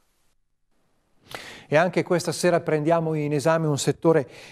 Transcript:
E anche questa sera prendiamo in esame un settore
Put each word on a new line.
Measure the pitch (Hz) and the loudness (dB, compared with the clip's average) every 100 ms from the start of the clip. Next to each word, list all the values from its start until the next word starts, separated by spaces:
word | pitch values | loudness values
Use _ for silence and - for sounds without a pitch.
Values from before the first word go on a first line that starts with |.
| _ _ _ _ _ _ _ _ _ _ _ _ - - - - - | _ _ _ _ _ _ _ _ _ _ _ _ -20 -18 -18 -18 0
E | 147 | 2
anche | 180 175 | 2 0
questa | - 175 165 | 0 -2 -2
sera | 151 175 170 | -2 0 0
prendiamo | 165 156 147 170 160 | 0 -2 0 0 0
in | 156 147 | -4 -2
esame | 147 127 165 156 | 0 0 0 0
un | 139 | -2
settore | - 135 165 156 131 - - | -2 0 2 2 0 -10 -20